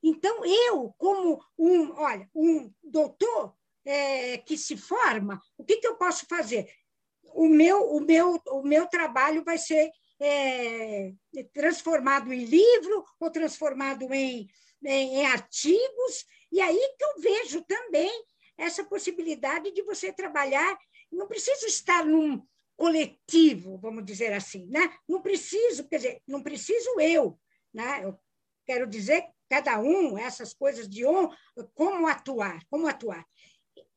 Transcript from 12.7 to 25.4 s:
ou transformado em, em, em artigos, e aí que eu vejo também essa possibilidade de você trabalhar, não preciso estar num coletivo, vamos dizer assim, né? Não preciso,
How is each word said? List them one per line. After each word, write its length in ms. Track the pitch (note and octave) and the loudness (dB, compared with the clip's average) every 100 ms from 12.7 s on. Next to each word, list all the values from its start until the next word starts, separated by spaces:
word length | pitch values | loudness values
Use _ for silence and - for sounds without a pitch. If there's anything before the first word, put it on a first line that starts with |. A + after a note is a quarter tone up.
| A#4+ E4 G#4 - _ | 6 2 -4 -6 _
ou 100 | E4 | -6
transformado 840 | D#4+ D#4 - D4+ C4+ C4+ C4+ B3+ | -4 -4 -2 -6 -4 -6 -6 -6
em, 360 | C4+ C4 B3 G3 _ _ _ | -4 -4 -6 -14 _ _ _
em, 320 | C#4+ C4+ C4+ C4 | -4 -2 0 0
em 80 | C#4 | 0
artigos, 1000 | B3 - - C#4+ G4 C5 A4+ B4+ - - _ _ | 0 -4 -6 2 2 2 -2 -4 -4 -16 _ _
e 80 | F4 | -2
aí 340 | F#4 F4 C5+ - | 2 2 0 -2
que 60 | |
eu 160 | D5+ A4+ | -4 0
vejo 440 | E4 G#4 F#4 D#4 | 0 0 -2 -10
também 480 | - G4+ G4+ D#4 F4+ A#4 - _ _ - | -6 -6 -2 0 0 -4 -14 _ _ -8
essa 280 | E4 E4 | -6 -6
possibilidade 880 | - G4+ - F4 E4 C#4 C4+ E4 G4+ | -8 -6 -6 -6 -6 -4 -4 -4 -4
de 100 | F4+ | -6
você 320 | G4+ G4 F#4 | -6 -8 -8
trabalhar, 640 | - F#4 D4 C#4 C#4 E4+ G4 _ _ _ | -8 -6 -2 0 0 0 -2 _ _ _
não 160 | F4 G4 | -10 -8
preciso 380 | A4 - C#5 A4+ | -6 -2 -2 -2
estar 400 | - - F4 D#4 | -4 0 2 4
num 400 | D#4+ D#4 B3+ - _ _ - | 2 2 -4 -10 _ _ 0
coletivo, 1000 | E4 D#4+ D4 _ - E4 D#4+ G3+ F#3 F#3+ | 2 2 -2 _ 2 8 8 6 -10 -14
vamos 260 | A3 A3+ G3 | -12 -12 -12
dizer 280 | G3+ A3+ | -6 -4
assim, 340 | G3+ G3 G3 F3+ | -4 -8 -16 -6
né? 280 | C#4 F4 - - | -2 -2 -4 -6
Não 120 | F#4 | -4
preciso, 680 | F#4+ G4 | -2 -4